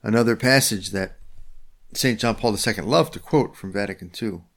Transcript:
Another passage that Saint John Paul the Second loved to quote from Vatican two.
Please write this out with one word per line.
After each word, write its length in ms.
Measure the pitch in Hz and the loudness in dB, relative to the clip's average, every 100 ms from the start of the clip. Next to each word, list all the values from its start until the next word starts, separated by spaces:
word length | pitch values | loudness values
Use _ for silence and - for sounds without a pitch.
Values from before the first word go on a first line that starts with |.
Another 340 | 107 113 117 113 | 2 4 4 2
passage 540 | 127 135 - 104 92 | 4 4 4 -2 -4
that 280 | 98 95 - - - - - - - - | -4 -4 -8 -16 -14 -14 -14 -16 -20 -12
Saint 280 | - 131 110 | -2 0 2
John 160 | 120 107 | 0 2
Paul 160 | 120 | 0
the 60 | 101 | 0
Second 280 | - 95 87 | -2 -2 2
loved 260 | 160 156 | 2 2
to 40 | - | -4
quote 380 | - 151 113 - | 0 2 2 -6
from 160 | 98 | -6
Vatican 360 | 98 101 95 87 | -4 -4 -6 -12
two. 360 | - 113 87 87 | -6 -6 -6 _